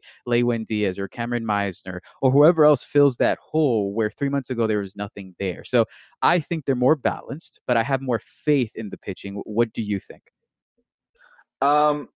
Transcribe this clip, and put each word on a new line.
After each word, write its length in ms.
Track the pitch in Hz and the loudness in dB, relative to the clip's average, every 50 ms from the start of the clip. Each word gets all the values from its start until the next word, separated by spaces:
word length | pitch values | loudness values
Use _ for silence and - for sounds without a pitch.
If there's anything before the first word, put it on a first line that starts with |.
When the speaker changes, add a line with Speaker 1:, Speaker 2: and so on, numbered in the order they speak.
| - - - _ - | -2 -8 -20 _ -4
Speaker 1:
Lewin 400 | 123 120 120 120 120 117 113 110 | 0 2 2 2 2 0 -2 -2
Diaz 340 | - 110 107 104 95 90 98 | -2 -2 0 0 0 -2 -2
or 80 | 98 - | -6 -6
Cameron 360 | - 123 117 120 123 120 113 | -6 -6 -4 -4 -4 -4 -2
Meisner 540 | 110 104 101 101 98 90 - - 92 92 90 - - - - | -2 0 0 0 -2 -4 -8 -10 -10 -10 -10 -12 -14 -6 0
or 80 | 139 131 | 2 4
whoever 340 | 131 143 147 165 170 160 151 | 6 6 6 6 6 6 6
else 180 | 151 147 - - | 4 4 2 0
fills 320 | - - 147 143 139 123 | 0 2 4 4 4 2
that 220 | - 127 107 92 - | 2 0 0 -2 -4
hole 540 | _ _ - 160 156 135 117 107 101 98 | _ _ -2 0 0 2 2 0 0 -2
where 160 | 101 113 107 104 | -2 -2 -2 -2
three 200 | - - 139 139 | -2 -4 -4 -2
months 220 | 139 139 131 - | -2 -4 -4 -4
ago 160 | 123 117 113 | -2 -2 0
there 120 | 107 107 104 | 0 0 -2
was 180 | 98 95 - | -2 -4 -8
nothing 380 | 104 101 101 - 101 95 95 90 - | -8 -10 -8 -8 -12 -12 -12 -8 -6
there. 260 | 98 92 82 80 87 | -6 -6 -6 -6 -6
So 200 | - - 120 110 - - - - _ _ - | -2 0 0 0 0 -4 -20 -20 _ _ -2
I 160 | 127 147 175 175 | 0 2 2 0
think 240 | - - 170 160 - | -2 -4 -8 -6 -2
they're 120 | - 131 | -2 -2
more 200 | 123 123 131 156 | 2 2 2 2
balanced, 640 | 135 - 104 101 104 110 110 131 165 - - - - _ | 2 0 -2 -2 -4 -8 -10 -12 -12 -12 -16 -18 -10 _
but 100 | - 120 | -2 0
I 60 | 113 | 0
have 180 | 113 127 139 131 | 0 0 -2 -2
more 200 | 135 131 120 107 - | -2 -2 -4 -4 -4
faith 460 | - - - - 151 147 139 120 110 - | -8 -18 -6 0 2 2 2 2 -2 -4
in 160 | 110 113 98 | -10 -10 -10
the 80 | 92 - | -10 -10
pitching. 360 | - 104 92 - - 98 98 101 - | -8 -10 -10 -8 -8 -10 -8 -8 -8
What 280 | 110 104 110 120 113 | -4 0 0 0 0
do 100 | - 120 | -2 -6
you 160 | 107 101 101 95 | -4 -2 -4 -4
think? 240 | - - - - _ _ _ _ _ _ _ _ _ _ _ _ _ _ _ _ _ _ _ _ _ _ _ _ _ _ _ - | -6 -10 -20 -20 _ _ _ _ _ _ _ _ _ _ _ _ _ _ _ _ _ _ _ _ _ _ _ _ _ _ _ -2
Speaker 2:
Um, 480 | 135 143 147 151 151 151 147 147 135 - _ | 0 2 2 4 2 2 0 -2 -6 -10 _